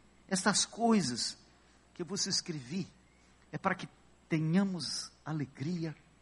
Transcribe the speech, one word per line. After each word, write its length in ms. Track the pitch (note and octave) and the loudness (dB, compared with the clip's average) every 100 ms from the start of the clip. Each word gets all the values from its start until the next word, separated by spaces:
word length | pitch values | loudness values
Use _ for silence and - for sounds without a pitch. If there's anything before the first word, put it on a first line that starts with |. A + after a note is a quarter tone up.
| - - - | -20 -20 -4
Estas 360 | F#3 G#3+ F#3 | 2 4 4
coisas 720 | - - A3+ G#3+ C3+ A#2+ - - - _ - _ _ | 2 2 4 4 4 -2 -6 -8 -18 _ -20 _ _
que 100 | - | -12
eu 40 | E3 | -6
vos 200 | G3 G3 | -4 -2
escrevi 640 | E3 - D#3 A#2+ F#3 D3 - _ _ - _ - | -2 -2 -6 -6 -6 -6 -12 _ _ -20 _ -12
é 60 | D3+ | -4
para 160 | G3 | -2
que 140 | F3+ D#3+ - - - - | -2 -6 -14 -20 -20 -2
tenhamos 840 | E3 D#3 F#3 G3 F3 A#2+ - - - | 0 4 4 2 0 -6 -8 -10 -12
alegria 720 | - D#3 C#3 - C#3 F3 D#3+ D3 - _ | -6 -4 -4 -4 -4 -4 -4 -8 -16 _